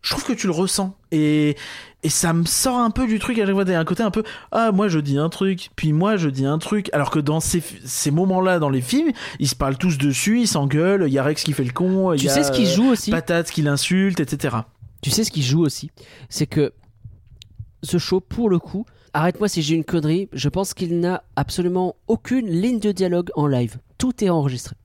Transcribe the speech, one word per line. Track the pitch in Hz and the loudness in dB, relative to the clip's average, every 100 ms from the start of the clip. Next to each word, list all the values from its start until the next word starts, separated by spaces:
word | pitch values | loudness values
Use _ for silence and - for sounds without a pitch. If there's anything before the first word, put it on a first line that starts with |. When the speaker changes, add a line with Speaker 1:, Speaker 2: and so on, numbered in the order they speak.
Speaker 1:
je | - | -6
trouve | - | -6
que | - | -4
tu | 247 196 | -2 -2
le | |
ressens. | 160 185 - 190 190 _ | 0 0 0 -4 -6 _
Et, | 160 151 151 147 147 - - - _ | 0 2 4 2 0 -8 -16 -18 _
et | 160 | -2
ça | - 180 | 0 2
me | 165 | 2
sort | 170 - 262 247 | 0 0 0 2
un | 233 | 0
peu | 220 254 | 0 0
du | 220 | 0
truc | - 233 | 0 0
à | 196 | 2
chaque | |
fois. | 196 | 2
Il | 190 | 2
y | |
a | 175 | 0
un | |
côté | 160 180 | 0 0
un | 226 | 0
peu, | 190 220 - - | 0 -4 -10 -6
ah, | - 226 | 0 2
moi | 196 208 | 2 2
je | 160 | 0
dis | 143 139 | 0 0
un | 160 | 0
truc, | - 190 185 - | 0 -2 -2 -6
puis | - 156 | -4 0
moi | 151 190 214 | 2 2 2
je | 160 | 0
dis | 131 135 | 0 0
un | 156 | -2
truc. | - 208 196 | 0 -2 -2
Alors | 147 139 | -2 0
que | 156 | 0
dans | 147 156 | 0 0
ces, | - 180 156 92 | 0 -2 -4 -14
ces | 127 - - | -10 -4 0
moments-là, | 147 190 185 185 180 | 2 2 2 2 2
dans | 147 | 2
les | 131 | 0
films, | 123 269 320 247 - - | 0 0 0 -2 -8 -4
ils | 135 | -4
se | - | 0
parlent | 139 135 | -2 0
tous | 185 147 | 0 2
dessus, | 143 131 - 226 | 0 0 2 2
ils | 233 | 2
s'engueulent, | 170 143 147 175 196 165 | 2 2 2 2 2 2
il | |
y | 135 | 2
a | |
Rex | 135 151 | 0 0
qui | - | -2
fait | 143 | 0
le | 127 | -2
con, | 123 185 190 190 | 0 0 2 2
il | 156 | 2
Speaker 2:
Tu | 139 | 2
Speaker 1:
y | |
a, | |
Speaker 2:
sais | 135 | 2
ce | 139 | 2
qui | 131 208 | 4 2
Speaker 1:
euh, | |
Speaker 2:
joue | 170 254 | 4 4
aussi ? | 233 - | 2 2
Speaker 1:
Patate | 165 160 170 165 | -2 0 0 0
qui | - | 0
l'insulte, | 147 143 - 185 196 180 | 0 0 0 2 2 0
et | 151 | -2
cetera. | 143 139 117 113 _ - - | -2 -2 -2 -6 _ -20 -8
Speaker 2:
Tu | 139 | -2
sais | 131 | 0
ce | 220 | 0
qui | - | 0
joue | 127 147 | 0 2
aussi ? | 160 - 151 _ - - - | 2 0 -12 _ -20 -20 -14
C'est | - - | -6 -2
que | - 143 - - - - - - - - - - - | 0 -2 -4 -20 -20 -20 -20 -20 -20 -20 -20 -20 -16
ce | - 175 | -2 -2
show, | - 190 | 0 -2
pour | - - 233 | -2 -2 2
le | 175 | 2
coup, | - 190 233 - _ | 0 -10 -10 -16 _
arrête-moi | 147 165 180 208 | -2 0 0 -2
si | 185 | 0
j'ai | 147 | 0
une | 160 | 0
connerie, | 151 170 151 165 196 | 0 -2 0 0 -2
je | - 160 | -4 -2
pense | 175 190 | -2 -4
qu'il | - 180 170 | -4 -2 0
n'a | 175 180 - - | 0 -2 -6 -6
absolument | 147 - 175 180 180 - _ | -4 -2 -2 0 -2 -4 _
aucune | 226 - 254 226 | -2 0 -2 0
ligne | 165 214 240 | 0 0 0
de | 208 | 0
dialogue | 185 185 175 175 - | 0 0 0 -2 0
en | 147 | 0
live. | 131 120 123 _ _ | 2 0 -4 _ _
Tout | 254 240 | -4 0
est | 202 | 2
enregistré. | 175 139 127 - - | 2 0 -2 -8 -16